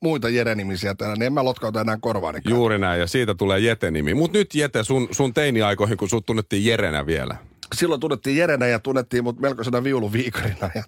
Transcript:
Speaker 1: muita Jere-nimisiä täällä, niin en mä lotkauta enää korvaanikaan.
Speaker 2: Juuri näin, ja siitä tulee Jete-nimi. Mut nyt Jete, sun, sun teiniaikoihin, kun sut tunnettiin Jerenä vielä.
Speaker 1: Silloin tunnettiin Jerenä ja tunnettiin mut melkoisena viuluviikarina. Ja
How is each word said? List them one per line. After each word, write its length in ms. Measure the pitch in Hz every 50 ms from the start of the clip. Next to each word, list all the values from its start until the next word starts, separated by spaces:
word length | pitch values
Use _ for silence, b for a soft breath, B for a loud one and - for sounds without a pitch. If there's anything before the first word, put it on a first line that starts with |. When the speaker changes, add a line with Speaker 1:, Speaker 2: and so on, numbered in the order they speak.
Speaker 1:
muita 280 | - 160 160 135 110 117
Jere-nimisiä 680 | 120 120 117 117 110 104 98 98 95 87 101 101 98
täällä, 220 | - 110 104 107
niin 100 | 107 117
en 60 | 127
mä 120 | 143 147 131
lotkauta 360 | 131 123 - - 110 107 113
enää 180 | 110 113 110 107
korvaanikaan. 560 | - 117 113 101 87 78 76 76 - 107 117
Speaker 2:
Juuri 220 | 120 120 113 107 101
näin, 220 | 98 90 87 87
ja 60 | 87
siitä 280 | 85 - 131 120 107 98
tulee 240 | 85 104 95 95 98
Jete-nimi. 560 | 110 117 113 - - 87 80 78 73 73 101
Mut 180 | 139 160 170
nyt 220 | 170 208 196 - -
Jete, 300 | 151 147 - - 117 107
sun, 240 | - 135 131 120 -
sun 240 | - - 139 131 113
teiniaikoihin, 640 | 160 147 143 123 113 107 104 101 95 104 104 113
kun 120 | 87 104 95
sut 180 | 120 113 -
tunnettiin 380 | - 113 110 104 - 104 98 104
Jerenä 420 | 113 113 107 104 85 76 73 71
vielä. 300 | 76 82 73 65 64 - - - - _ _ - - -
Speaker 1:
Silloin 260 | - 170 175 156 127
tunnettiin 360 | 139 156 147 110 - 135 135
Jerenä 300 | 156 175 165 151 127 123
ja 120 | 123 120 110
tunnettiin 460 | - 135 135 131 120 - 127 123 120
mut 160 | 120 117 120
melkoisena 440 | 131 139 131 117 113 123 123 120 123
viuluviikarina. 880 | 139 135 123 110 104 107 120 131 120 - - - 110 92 - 104 90 -
Ja 80 | 107 107